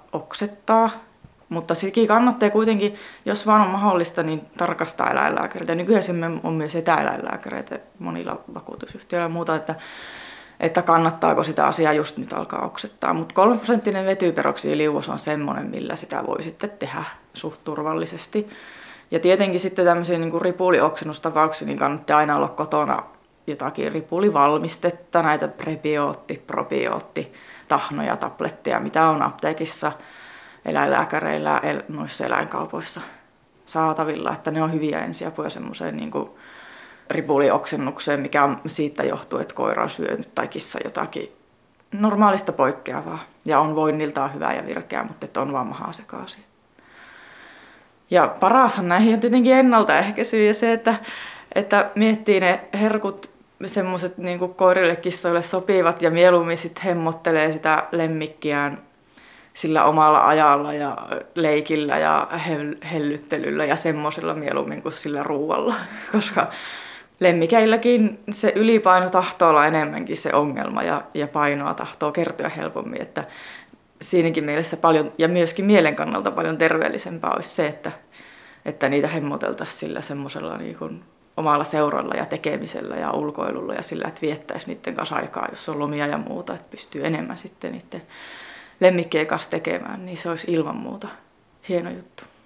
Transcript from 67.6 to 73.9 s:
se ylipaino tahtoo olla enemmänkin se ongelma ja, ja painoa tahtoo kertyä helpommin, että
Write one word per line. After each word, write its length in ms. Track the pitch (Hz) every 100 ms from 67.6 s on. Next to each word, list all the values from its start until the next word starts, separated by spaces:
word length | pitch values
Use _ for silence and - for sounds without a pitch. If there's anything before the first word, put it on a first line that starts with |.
| 220 226 240 240 214 214 -
se 220 | 208 214 196
ylipaino 540 | 220 226 190 185 180
tahtoo 400 | 185 185 - 170
olla 160 | 151 151
enemmänkin 520 | 160 151 - - -
se 160 | -
ongelma 500 | 143 147 131 - -
ja, 180 | - 151 -
ja 140 | - 147
painoa 460 | 151 147 143 147
tahtoo 380 | 165 - - 151
kertyä 380 | 160 165 - -
helpommin, 520 | 156 - - - -
että 220 | - - - - - - - _ _